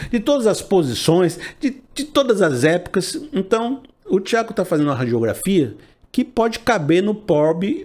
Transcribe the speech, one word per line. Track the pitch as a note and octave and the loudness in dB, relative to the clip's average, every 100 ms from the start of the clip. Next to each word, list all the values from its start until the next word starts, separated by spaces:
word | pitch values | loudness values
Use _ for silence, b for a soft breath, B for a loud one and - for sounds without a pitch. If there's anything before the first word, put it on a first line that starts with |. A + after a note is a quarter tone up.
| B | B
de | A#3+ | -2
todas | A3 C#4+ A3 | 0 2 2
as | F3+ | 0
posições, | - F#3+ C#3+ A2 - E3 F3 E3 B B | 0 0 0 0 2 4 2 -2 B B
de, | C#4+ - _ | -6 -6 _
de | - | -10
todas | C#4 D4 C4 G3+ | -2 0 2 2
as | E3+ B2+ | 2 4
épocas. | D3+ F3 F3+ G3 F3+ - - | 2 2 -2 -4 -4 -8 -6
Então | F#3+ F#3 A3+ A#3 C4+ - _ - | -6 -2 -2 -2 -6 -10 _ -2
o | F#3+ | -2
Tiago | G3 A3+ A3+ | 0 -2 -2
tá | G#3 | -4
fazendo | F3+ D#3+ D3 | -2 0 0
uma | |
radiografia | C3 B2 A#2 A2+ F#2 F3+ F#3+ B2+ - B B _ | 0 -2 0 0 -2 0 0 0 -4 B B _
que | - | -4
pode | B3 - A3+ A3+ | -2 0 -2 0
caber | - G#3+ D3 E3+ | -2 0 2 2
no | G3+ G#3 | 2 -4
pobre, | - D3+ D#3 E3+ G3 F4 | 0 2 2 0 -2 -4